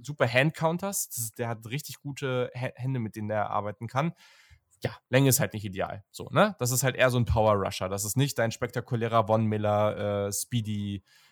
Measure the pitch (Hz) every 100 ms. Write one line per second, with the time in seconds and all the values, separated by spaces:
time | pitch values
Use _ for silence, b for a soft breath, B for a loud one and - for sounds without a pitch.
0 | 123 147 123 123 151 - 165 175 196 196
1 | - - 113 - 117 110 110 139 - 135
2 | 143 135 135 127 123 123 127 - 131 131
3 | 110 110 104 107 98 104 104 101 117 127
4 | 165 b b b b b _ _ - -
5 | - 127 139 123 104 107 104 92 82 101
6 | - - - 139 208 196 123 123 135 -
7 | 127 123 117 113 107 104 95 - 92 98
8 | 104 127 139 - 117 - 120 127 - 117
9 | 113 113 107 110 107 107 104 104 107 -
10 | 104 101 101 104 - 120 107 104 101 101
11 | b b b